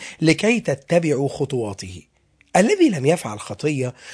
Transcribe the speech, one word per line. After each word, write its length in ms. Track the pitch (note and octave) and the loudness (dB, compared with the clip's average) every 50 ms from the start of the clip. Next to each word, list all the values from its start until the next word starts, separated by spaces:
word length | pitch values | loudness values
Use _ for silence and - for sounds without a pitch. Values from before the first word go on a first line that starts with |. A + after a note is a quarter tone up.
| - - - - | -12 -14 -6 0
لكي 380 | D#3+ D#3 D#3+ D3+ - G#3+ A#3+ A3 | 2 2 4 4 4 2 2 2
تتبعوا 720 | - - C3+ - - - E3 F3 E3 D#3 C#3+ B2+ C#3 C3 | 0 -2 -4 -4 -2 2 2 2 2 2 0 0 0 -2
خطواته، 720 | - - C#3+ - - B2 A2+ G#2 G2 - - F#2 F#2 D#2+ - _ _ _ _ _ _ _ _ _ - | -2 -4 -6 -4 -4 -4 -4 -6 -8 -10 -14 -16 -16 -18 -20 _ _ _ _ _ _ _ _ _ 2
الذي 340 | E3+ G3 B3 G#4 F#4+ F4 D4 | 2 2 4 4 4 4 2
لم 160 | G3 C#3+ B2+ | 2 2 2
يفعل 340 | C#3+ E3+ F3 - A#2 G#2 G2+ | 2 2 0 -2 -8 -10 -10
خطية 540 | - - - - - D3+ D3+ C3 B2 B2 - - - - | -10 -12 -10 -4 -4 -4 -2 -2 -4 -6 -8 -12 -20 -20